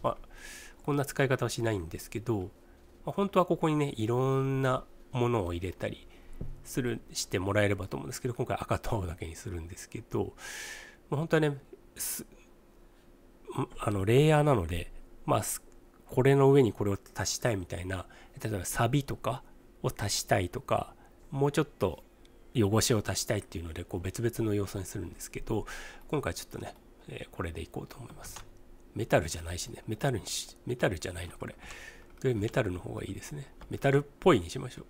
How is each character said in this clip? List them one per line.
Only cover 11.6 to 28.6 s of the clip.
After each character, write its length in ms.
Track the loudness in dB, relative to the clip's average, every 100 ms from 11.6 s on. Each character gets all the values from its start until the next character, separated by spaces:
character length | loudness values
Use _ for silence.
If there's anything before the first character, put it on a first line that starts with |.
| -12 -20 -20
す-、 300 | -10 -6 -6 -10 -20 -20 -20 -20 -20 -20 -20 -20 -20 -20 -20 -8 -4 -4 -2
あ 100 | -2
の、 160 | 0 6
レ 180 | 6
イ 40 | 8
ヤ 120 | 6
ー 20 |
な 100 | 6
の 120 | 4 2
で、 240 | -4 -6 -12 -16 -10 0
ま 100 | 0
あ、 60 |
す-、 200 | 0 -8 -10 -20 -20 -20 -2
こ 140 | 4
れ 120 | 6
の 160 | 8 10
上 120 | 10
に 100 | 8
こ 120 | 4
れ 60 | 0
を 60 | 0 -4
足 180 | -6 -4
し 60 | 0
た 140 | 0
い 40 | 0
み 100 | -4
た 120 | -8
い 60 |
な、 220 | -4 -6 -8 -18 -20 -8
例 60 | -4
え 40 |
ば 100 | -4
サ 240 | -4 2 4
ビ 160 | 2
と 100 | 0
か 280 | -4 -4 -4 -10 -20 -20 -4
を 80 | -4
足 260 | -2 -2 -2
し 20 |
た 180 | 2 2
い 80 | 2
と 140 | -4
か、 320 | 0 -2 -2 -12 -20 -20 -8
も 180 | 0 2
う 40 |
ち 60 | 2
ょ 40 |
っ 40 | 0
と 360 | 0 -2 -2 -16 -20 -20 -20 -4
汚 260 | 2 6 6
し 140 | 6
を 80 | 4 2
足 140 | -4
し 40 | 0
た 100 | -2
い 40 |
っ 20 |
て 160 | -2 -10
い 20 |
う 40 |
の 100 | -8
で、 100 | -8
こ 140 | -6 -4
う 20 |
別 220 | -4 -2
々 260 | -2 0 0
の 60 |
要 100 | 0
素 140 | 0 -6
に 80 | -6
す 100 | -8
る 80 |
ん 60 | -8
で 80 | -10
す 100 | -12
け 100 | -10
ど、 260 | -4 -4 -4 -10 -12 -16 -4
今 140 | -4
回 100 | -2
ち 120 | -8
ょ 20 | -10
っ 20 |
と 100 | -10
ね、 160 | -10 -14 -20 -20 -14
え 180 | -12 -12
ー、 20 |
こ 120 | -6
れ 100 | -6
で 80 | -6
い 60 | -8
こ 160 | -10
う 40 | -12
と 120 | -16
思 100 | -16
い 40 |
ま 100 | -14
す。 180 | -14 -14 -18 -20